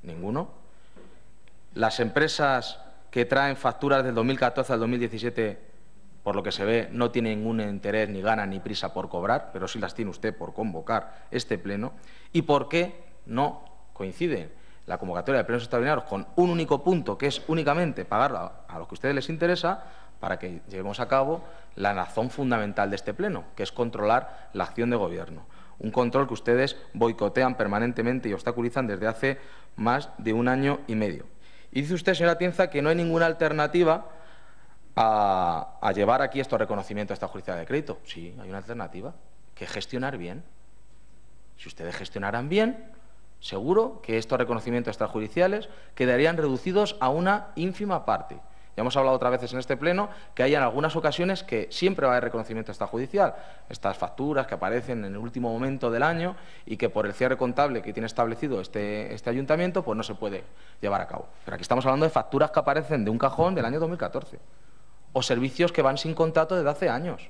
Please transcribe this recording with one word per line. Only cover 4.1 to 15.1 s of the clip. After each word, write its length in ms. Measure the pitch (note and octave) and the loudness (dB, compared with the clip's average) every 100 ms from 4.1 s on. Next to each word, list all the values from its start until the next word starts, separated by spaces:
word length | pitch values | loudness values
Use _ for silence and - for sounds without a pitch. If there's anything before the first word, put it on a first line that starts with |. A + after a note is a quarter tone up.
dos 120 | A#2 A#2 | 2 2
mil 120 | C3+ | 4
catorce 360 | B2 - C3 | 2 2 0
al 60 | A#2+ | 2
dos 80 | A2+ | 2
mil 120 | B2 | 0
diecisiete, 580 | A#2+ A2 A#2+ A#2+ A2 F#2+ - - - - - - | 0 -2 -4 0 -2 -2 -12 -14 -14 -14 -14 -6
por 140 | - G2+ | -2 -2
lo 60 | |
que 100 | G2+ | -2
se 140 | F#2 G2 | -2 2
ve, 240 | A#2 A2 | 2 0
no 180 | A#2 A#2+ | 0 0
tienen 280 | B2 A2+ G#2+ | 2 0 0
ningún 240 | A2 A2+ | 0 -2
interés, 480 | G#2 G2+ G2+ G#2+ G#2+ | -2 -2 0 0 0
ni 100 | G2 | 0
ganas, 260 | G2+ A2 G2+ | 2 2 2
ni 140 | F#2+ | -4
prisa 320 | G#2+ G2+ F#2 | -4 -4 -4
por 160 | - F2+ | -4 -4
cobrar, 400 | F2 F#2+ C3 - | -2 2 0 0
pero 120 | F#2+ F#2 | -8 -6
sí 120 | A#2 | -4
las 160 | G2+ | -6
tiene 160 | - G#2+ | -4 -6
usted 260 | E2+ A2 - | -2 -4 -4
por 160 | E2+ | -8
convocar 760 | - A2 D#2+ E2 A2+ - - - | -4 -4 -4 0 -2 -2 -14 -6
este 260 | B2+ - G2+ | -6 -2 -4
pleno. 380 | G2 G2+ B2 - - - - | -2 -4 -4 -8 -14 -16 -2
¿Y 80 | E3+ | -2
por 260 | - C#3+ B2+ | 4 4 4
qué 360 | E3 F3+ - - - | 0 0 -4 -14 -14
no 400 | - A#2 D3 - - - - | -6 0 0 0 -14 -16 -16
coinciden 680 | - F#2+ F2+ E3+ A#2+ D#2 - - - - | -8 -8 -2 0 0 -4 -12 -14 -14 -6
la 120 | F2+ | -6
convocatoria 400 | F#2+ | -2